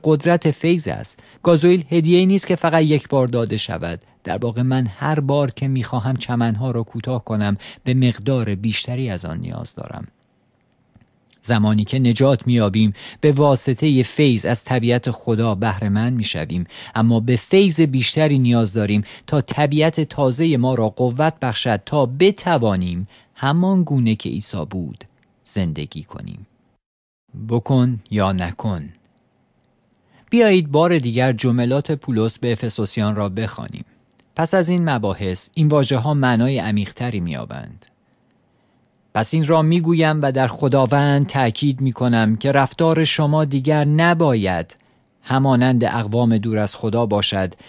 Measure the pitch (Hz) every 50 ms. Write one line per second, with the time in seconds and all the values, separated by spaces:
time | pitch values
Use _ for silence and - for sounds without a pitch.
0 | - 156 156 143 - 170 175 170 - 160 143 - - 165 175 170 151 - 65 52
1 | - - - - _ _ - - - 175 170 151 160 175 180 180 151 - 170 170
2 | 156 165 175 180 190 185 196 196 - - 180 165 - 165 160 165 156 151 151 139
3 | - - - 135 127 120 123 120 117 104 110 107 - - 82 82 80 85 85 -
4 | - _ _ _ _ - 87 104 120 117 110 120 123 131 131 131 127 110 98 -
5 | 139 147 156 151 139 135 143 147 143 127 - - 139 135 135 131 110 - - 123
6 | 101 131 131 113 - - 123 120 117 117 110 104 127 131 117 117 113 - - 117
7 | 107 127 131 117 - - 113 104 104 104 101 - - - - - _ 127 127 131
8 | 127 123 113 - 101 139 135 123 110 104 101 92 101 113 104 - - - 123 127
9 | 131 117 95 85 - 80 82 85 85 85 82 80 - - - - - - - -
10 | - - _ _ _ _ _ _ _ _ _ _ _ _ _ _ _ _ _ _
11 | _ _ _ _ _ _ _ _ - - 120 110 104 107 107 107 107 - - 135
12 | 127 120 113 - 131 139 135 - - 127 123 117 107 101 95 110 110 104 101 -
13 | - - - - - 151 143 139 147 143 135 123 - 143 127 - 151 156 139 131
14 | 117 - - - 151 139 120 107 - 90 120 110 - - 131 123 113 120 120 120
15 | - 131 113 - - 123 113 107 117 113 104 92 110 110 98 98 110 104 98 107
16 | 113 123 127 117 104 - - 82 78 78 82 90 85 - - - - - - 113
17 | 113 117 117 113 110 123 123 117 - - - 190 202 190 156 156 165 147 131 131
18 | 120 - - 156 156 151 143 135 127 120 120 117 113 101 98 113 104 101 104 104
19 | 98 - - - - - 151 147 - - - - 151 143 143 151 151 165 - -
20 | 151 - - - 143 131 120 135 165 165 151 120 120 131 131 113 123 127 - -
21 | 127 123 120 131 151 160 160 - 143 127 110 - - 127 107 101 - - 156 151
22 | 135 120 127 139 180 196 202 - - - 170 139 117 107 98 92 90 90 87 87
23 | 95 - - - _ _ _ - - 135 143 170 180 190 196 185 170 151 147 135
24 | 120 110 110 - - - 62 92 107 - - 95 76 - 95 92 85 67 - -
25 | - _ _ _ _ _ _ _ _ - - 104 92 82 76 76 73 - - 78
26 | 76 - - - - - - - 101 _ _ _ _ _ _ _ _ _ _ _
27 | _ _ _ _ _ _ - 98 107 110 117 120 - - 139 127 123 127 123 107
28 | - - 110 107 95 95 95 92 90 85 90 - - 110 95 85 73 - - _
29 | _ _ _ _ _ _ _ _ _ _ _ _ _ _ _ _ _ _ _ _
30 | _ _ _ _ _ _ - 240 233 214 190 185 160 143 139 147 165 175 175 160
31 | 123 120 113 123 127 131 123 107 - 127 117 123 120 120 131 143 143 - 156 135
32 | - - 120 110 110 113 - - - 120 117 - - 113 - - 107 - - 117
33 | 104 104 107 104 104 98 92 107 113 107 - - 55 50 - - - - _ _
34 | _ _ _ _ _ _ _ - 165 160 - 190 175 160 180 175 170 160 135 113
35 | 107 101 92 - 101 95 90 - - - - 165 156 151 151 147 135 113 135 120
36 | 117 147 147 143 135 123 123 110 120 131 139 123 - 110 104 104 101 - - -
37 | 123 123 113 98 87 85 73 64 57 - - 67 57 - 87 92 - _ _ _
38 | _ _ _ _ _ _ _ _ _ _ _ _ _ _ _ _ _ _ _ _
39 | _ _ _ 107 110 - - 165 156 143 165 160 156 156 170 175 165 160 170 160
40 | 160 156 156 151 147 139 131 135 131 120 - - 147 135 131 139 131 117 143 143
41 | 143 143 143 139 143 - - 143 131 117 107 - 147 143 131 127 135 131 113 -
42 | 127 123 120 117 110 107 110 107 - 139 139 139 131 127 - - 170 165 160 160
43 | 160 147 - - 151 143 151 156 156 143 139 139 127 151 151 151 147 147 151 156
44 | 165 175 175 165 170 147 123 110 98 95 90 82 80 - - _ _ _ _ _
45 | _ _ _ _ _ - 131 135 135 135 131 120 123 131 127 120 117 - - 117
46 | 110 104 110 120 123 113 113 107 104 117 110 107 104 101 - - - 110 101 117
47 | 120 107 104 104 98 - 104 95 95 90 - _ -